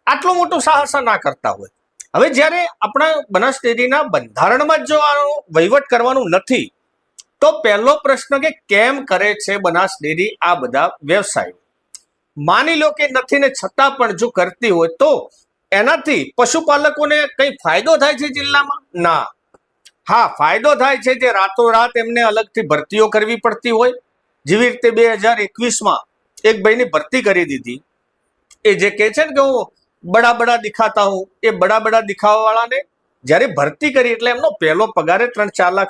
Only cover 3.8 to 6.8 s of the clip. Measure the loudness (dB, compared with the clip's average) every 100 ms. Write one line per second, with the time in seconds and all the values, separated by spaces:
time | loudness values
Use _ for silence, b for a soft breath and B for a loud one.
3.8 | 0 0 0 -4 -4 0 2 2 2 0
4.8 | 0 0 2 0 -2 -4 -2 0 4 2
5.8 | 2 0 2 0 0 -2 0 -2 -4 _